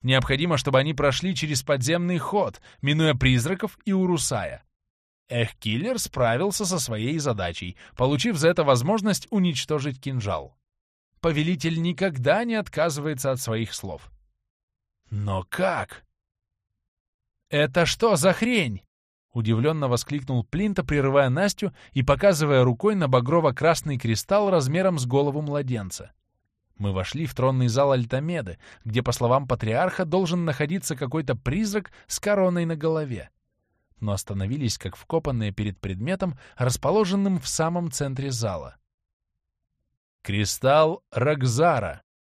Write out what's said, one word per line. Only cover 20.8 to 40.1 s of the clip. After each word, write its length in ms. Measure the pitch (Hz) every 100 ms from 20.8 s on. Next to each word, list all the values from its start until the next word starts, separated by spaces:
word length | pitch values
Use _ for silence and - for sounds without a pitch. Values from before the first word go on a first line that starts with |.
прерывая 460 | 131 147 135 139 135
Настю 440 | 131 202 - 196 - -
и 100 | 135
показывая 600 | 127 143 - 160 151 135
рукой 320 | 127 117 202 208
на 120 | 147
багрово-красный 920 | 131 120 170 156 131 156 160 156 131
кристалл 520 | 117 110 - 202 202
размером 500 | 180 131 165 190 165
с 60 | 127
голову 360 | 135 143 139
младенца. 680 | 147 143 135 117 95 - - _ _ _ _ _ _ _
Мы 160 | 101
вошли 320 | 95 90 143 156
в 100 | -
тронный 320 | 127 131 123
зал 240 | 113 139
Альтамеды, 680 | 131 120 131 151 175 101 82 - -
где, 200 | 117 110
по 80 | 123
словам 360 | 117 120 131 131
патриарха, 560 | 123 110 117 180 -
должен 420 | 175 180 180 180 165
находиться 500 | 135 147 190 - 143
какой-то 400 | 135 160 139 131
призрак 560 | - 160 214 208 185 - _
с 120 | -
короной 460 | 208 202 185 175 165
на 100 | 160
голове. 540 | 160 160 147 110 - _ _ _ _ _ _ _
Но 140 | 104
остановились, 680 | 98 - 98 98 139 127 -
как 160 | 95 -
вкопанные, 560 | - 165 151 123 107
перед 280 | 98 104 92
предметом, 600 | 95 92 123 190 185 143 - -
расположенным 840 | 123 123 135 196 196 196 196 185
в 80 | -
самом 440 | - 160 175 170
центре 400 | - 143 131 139
зала. 460 | 123 113 87 65 - _ _ _ _ _ _ _ _ _ _ _ _ _